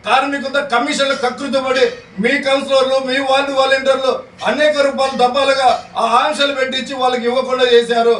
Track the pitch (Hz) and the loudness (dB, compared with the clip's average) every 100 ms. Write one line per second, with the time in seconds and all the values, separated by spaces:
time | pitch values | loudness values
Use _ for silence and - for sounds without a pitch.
0 | 208 254 277 285 269 277 285 240 294 285 | 2 0 0 -6 -4 -4 -2 -2 -2 -2
1 | 277 262 247 240 277 269 262 262 240 - | -2 -2 -4 -4 -4 -4 -2 0 0 -2
2 | - 185 226 285 269 277 - 269 262 269 | -14 -4 -2 0 0 -2 2 0 2 0
3 | 262 262 269 269 277 269 269 269 262 262 | -2 -4 0 0 0 0 2 2 2 0
4 | 262 233 - - 214 269 302 285 269 240 | 0 -4 -8 -6 -4 0 0 2 0 0
5 | 262 - 247 269 269 269 254 220 - 175 | -4 2 2 2 0 2 2 2 -4 -4
6 | 226 233 302 302 285 - 254 262 254 269 | 0 2 0 0 -2 0 -4 -4 -8 -2
7 | 254 247 240 247 247 254 247 240 233 233 | -2 0 -2 -2 -2 0 4 4 4 0
8 | 233 | 2